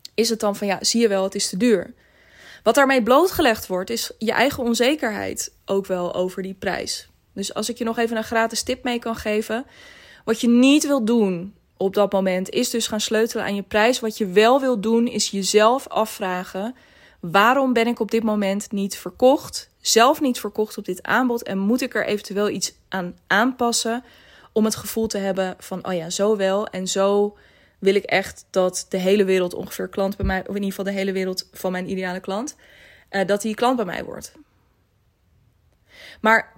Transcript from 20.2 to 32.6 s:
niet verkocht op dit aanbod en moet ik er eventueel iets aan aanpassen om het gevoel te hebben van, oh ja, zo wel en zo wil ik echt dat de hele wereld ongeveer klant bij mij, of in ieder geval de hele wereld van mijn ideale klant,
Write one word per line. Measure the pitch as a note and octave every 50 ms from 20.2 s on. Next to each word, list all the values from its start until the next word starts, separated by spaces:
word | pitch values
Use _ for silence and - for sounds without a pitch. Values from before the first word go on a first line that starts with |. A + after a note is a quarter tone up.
niet | D4+ C4 A#3+ -
verkocht | - G#3 - - G#3+ G#3+ - -
op | G3+
dit | - F#3 - -
aanbod | - G3 A#3 C4 B3 A#3+ A#3 -
en | - G3 F#3+
moet | G3 G3+ A#3+ B3+
ik | C#4 B3 -
er | A3 -
eventueel | - G#3 G3+ - - G3 G3 G#3 G3+
iets | - G3 - - - _ _ _
aan | - F#3+ F3+ F3+ F3+ - _ -
aanpassen | F#3 G3+ A#3 C4 B3+ - B3 A#3 A#3 - - A3+ A3+ B3 - - - - - - - - - _
om | _ A3 G#3+
het | A3 G#3+
gevoel | - - G3+ - A3+ A3 A3
te | - G3+
hebben | G3 G3 F#3 F#3+ F#3+ F#3 F3+ -
van, | - - G3 F3+ - -
oh | F#3
ja, | F3 D#3+ E3+
zo | - - G3 G#3 A3
wel | G3 F#3+ F#3+ F#3+ G3+ G#3+ -
en | - F#3 F#3 F#3
zo | - G3 G3 G3 G3+ G3+ G#3 G#3 G#3 - _ _ _ _ _ _ _ _
wil | - F#3+ G3+
ik | G3+ -
echt | - - F#3 F#3+ - - - - _
dat | - F#3+ F#3 F#3 F#3 - - -
de | - F#3+
hele | F3+ F#3 G3+ G#3 G3
wereld | F#3+ F#3+ F#3 F3+ F3 -
ongeveer | - - - - - F#3 F#3
klant | - G#3 G3 G3 G3+ -
bij | -
mij, | F#3+ F#3+ F#3
of | - -
in | G3
ieder | G3+ G3+ G3
geval | F#3+ - F#3+
de | G3
hele | G3 G3 G3 G3
wereld | F#3+ F#3+ F#3 F#3 F#3 F#3 - _
van | - - - F#3
mijn | F3+ F3+ F#3 -
ideale | G3 F#3 F#3 F3+ F3+ F#3+
klant, | - - F#3+ G#3 C4 D#4 - _